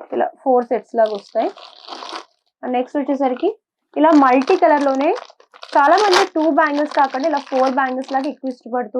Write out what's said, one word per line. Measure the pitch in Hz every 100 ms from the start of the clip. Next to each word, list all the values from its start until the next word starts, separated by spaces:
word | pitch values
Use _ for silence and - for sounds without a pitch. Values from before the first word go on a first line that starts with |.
| - 233
ఇలా | - -
ఫోర్ | 269 247 240
సెట్స్ | 226 - 226
లాగా | 220 208
వస్తాయి. | - 220 220 - - - - - - - - _ _ _
And | 247 247
నెక్స్ట్ | 254 294
వచ్చేసరికి | 277 269 269 254 370 440 _ _ _ 285
ఇలా | 311 302
మల్టీ | 262 262 262 370
కలర్ | 330 294 277
లోనే | 269 302 440 - _ _ - - 302
చాలా | 285 381
మంది | 415 349 392 320
టూ | 320 294
బ్యాంగిల్స్ | 302 285 294 302
కాకుండా | 269 262 320
ఇలా | 285 -
ఫోర్ | 262 262 262
బ్యాంగిల్స్ | 262 254 262 269
లాగా | 277
ఎక్కువ | - 262
ఇష్టపడుతూ | 247 233 247 240